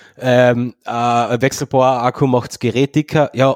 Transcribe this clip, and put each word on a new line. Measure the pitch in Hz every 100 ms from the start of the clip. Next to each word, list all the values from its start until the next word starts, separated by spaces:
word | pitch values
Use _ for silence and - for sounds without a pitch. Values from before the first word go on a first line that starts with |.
| - -
ähm, | 131 123 123 120 123 -
äh, | -
ein | 117 120 120 113 120
wechselbarer | 131 - 143 135 127 127
Akku | 120 - 139
macht's | 123 - -
Gerät | 120 113 139
dicker, | 156 151 156 139
ja, | - 135